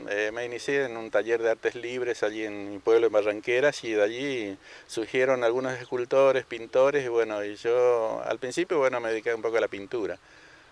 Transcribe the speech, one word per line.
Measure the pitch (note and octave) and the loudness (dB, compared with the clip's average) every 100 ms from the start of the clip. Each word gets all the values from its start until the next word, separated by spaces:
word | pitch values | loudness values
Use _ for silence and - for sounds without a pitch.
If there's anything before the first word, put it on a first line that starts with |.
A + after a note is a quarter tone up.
| - | -4
Eh, | G#2 G#2+ | -2 -2
me | A2+ | -4
inicié | A#2+ A#2+ - C#3 C3 | -6 -6 -2 0 -2
en | A2+ | -4
un | A2+ | -2
taller | G#2+ G#2+ A#2 | -2 2 2
de | A2+ | 2
artes | A2+ A2+ B2 | 0 -2 -4
libres | A#2+ B2+ B2 A#2 | -6 -4 -4 -2
allí | G#2+ G#2+ | -4 -4
en | G#2+ G#2 G2+ | -6 -8 -10
mi | G2+ | -4
pueblo, | A2 A2+ A#2 | 4 4 6
en | |
Barranqueras, | G#2 G#2 G#2 A#2 A#2+ C#3+ C#3 | 4 2 0 0 2 2 0
y | A#2+ | -2
de | G#2+ | 0
allí | G#2 A#2+ C#3+ C3 G2+ F#2+ - - - | 0 0 -4 -4 -6 -8 -16 -20 -10
surgieron | - G#2+ C3 C3 C3 | -6 -2 0 2 2
algunos | A#2 B2 C3 B2+ | 2 0 -2 -6
escultores, | B2 B2+ B2 C3+ C#3 C3 | -6 -6 0 4 4 4
pintores, | A#2 A#2 A2+ C3 C3+ C#3+ | -2 -8 -2 4 4 4
y | B2+ | 0
bueno, | A#2+ A2 G#2+ | 0 0 -2
y | G#2 | -6
yo | G#2 A#2 B2 B2 A#2+ A2 A2+ | -4 0 4 4 4 0 -2
al | A#2+ A#2 | -4 -4
principio, | B2+ B2 F3+ E3+ | -4 -4 -2 2
bueno, | C3 B2 | 2 0
me | A#2 | -2
dediqué | A2 A#2+ | -2 -2
un | A#2 | -2
poco | A2+ A2+ | 0 0
a | |
la | G#2 | 0
pintura, | G2 G2 B2 F#2+ F2+ _ - - - - | -4 -8 -4 -4 -6 _ -20 -20 -20 -20